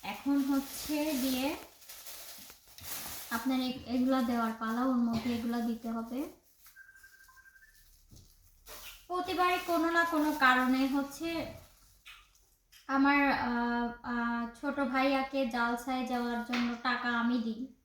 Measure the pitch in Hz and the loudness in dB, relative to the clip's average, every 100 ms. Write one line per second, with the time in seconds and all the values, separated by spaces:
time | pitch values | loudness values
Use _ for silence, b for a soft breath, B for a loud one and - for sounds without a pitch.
0 | 196 208 277 285 269 277 - - - 294 | -10 -6 0 2 4 0 0 -8 -4 -2
1 | 302 269 262 254 269 370 - - - - | 0 0 0 0 0 -4 -10 -20 -20 -16
2 | - - - - - - - - - - | -14 -14 -14 -16 -18 -20 -20 -16 -10 -8
3 | - - - 233 262 262 254 - 226 247 | -8 -10 -6 -2 0 0 0 -4 -2 2
4 | 254 262 240 240 226 220 220 233 262 247 | 4 4 2 2 0 -2 -2 0 2 2
5 | 233 226 247 233 233 233 233 226 233 226 | 2 0 0 -2 0 -2 -2 -2 -4 -6
6 | 226 254 349 - _ _ - - - - | -6 -6 -6 -10 _ _ -20 -20 -20 -20
7 | - 1077 1077 - - 1077 - - - - | -20 -20 -20 -20 -20 -20 -20 -20 -20 -20
8 | _ - - - - _ - - - - | _ -20 -20 -20 -20 _ -18 -16 -16 -18
9 | - 359 359 339 359 359 - 339 330 339 | -6 -4 -2 2 4 2 2 2 4 4
10 | 339 320 302 294 262 254 254 262 269 277 | 4 4 2 4 6 6 4 4 4 2
11 | 269 - 330 330 - - - _ - _ | -2 -6 -4 -4 -6 -10 -20 _ -20 _
12 | - - _ _ _ _ _ - - 269 | -20 -20 _ _ _ _ _ -20 -2 4
13 | 277 285 277 - 247 240 240 240 233 233 | 6 6 4 2 0 0 0 0 -2 -6
14 | 240 240 233 233 233 - 285 277 262 262 | -6 -2 -2 -2 -6 -6 -4 -2 0 2
15 | 269 269 269 269 254 240 240 240 - 254 | 2 2 0 -2 -2 0 0 -2 -2 -4
16 | 240 247 240 233 220 240 240 233 254 240 | -2 -2 -2 -4 -2 -2 -2 -2 -2 -2
17 | 240 240 233 247 226 226 262 - | 0 0 2 2 0 -4 -8 -12